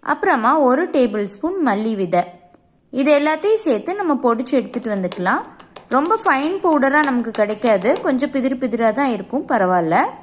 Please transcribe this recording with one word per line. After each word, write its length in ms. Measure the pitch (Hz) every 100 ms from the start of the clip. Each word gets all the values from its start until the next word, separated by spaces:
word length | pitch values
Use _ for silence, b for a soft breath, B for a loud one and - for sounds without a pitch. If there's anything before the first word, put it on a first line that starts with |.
| -
அப்புறமா 380 | 302 392 294 226 311 262
ஒரு 160 | 262 339
டேபிள் 300 | 294 240 208 202
ஸ்பூன் 240 | - 320 392 285
மல்லி 260 | 202 220 208
விதை, 200 | 180 175 180 - - _ _ _ _ 247
இது 100 | 269 294
எல்லாத்தையும் 460 | 294 311 403 440
சேர்த்து 320 | 339 220 214 392
நம்ம 120 | 370 269
பொடிச்சு 280 | 247 226 247 269
எடுத்துட்டு 300 | 208 247 233
வந்துக்கலாம். 500 | 202 180 - 180 262 - - - - -
ரொம்ப 240 | 247 320 453
fine 300 | 403 269 294 392
பவுடரா 360 | 359 302 269 294 294
நமக்கு 240 | 247 226 220
கிடைக்காது, 500 | 208 214 240 202 196 349
கொஞ்சம் 280 | 359 254 285
பிதிரு 240 | 277 254 254
பிதிரா 300 | 254 220 226 214
தான் 140 | 277 214
இருக்கும், 280 | 196 254 -
பரவாயில்ல. 460 | 247 185 180 165 175 349 -